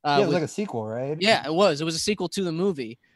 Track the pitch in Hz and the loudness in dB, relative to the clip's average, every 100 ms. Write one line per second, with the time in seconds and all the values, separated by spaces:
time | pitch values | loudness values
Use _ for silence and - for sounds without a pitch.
0 | 147 143 139 175 151 - 208 117 110 113 | 2 4 4 2 0 -4 -6 -6 -6 -4
1 | 135 156 220 190 139 160 202 143 160 160 | -4 0 2 2 2 4 4 4 -2 -4
2 | - 208 190 - 180 160 196 151 113 117 | -2 -2 -2 -2 -2 0 -2 -2 -8 -12
3 | _ | _